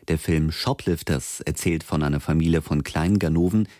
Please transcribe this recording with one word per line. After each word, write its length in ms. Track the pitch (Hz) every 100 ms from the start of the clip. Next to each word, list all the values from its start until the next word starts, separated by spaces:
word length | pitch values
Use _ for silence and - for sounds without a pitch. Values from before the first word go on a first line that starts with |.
| -
Der 100 | 82
Film 320 | - 80 78
Shoplifters 880 | - 123 - - 82 - 69 - -
erzählt 440 | - - 92 82
von 200 | - 78
einer 160 | 73 73
Familie 420 | - 80 80 80
von 220 | - 76
Kleinganoven, 840 | - 80 85 101 82 82 90 107 104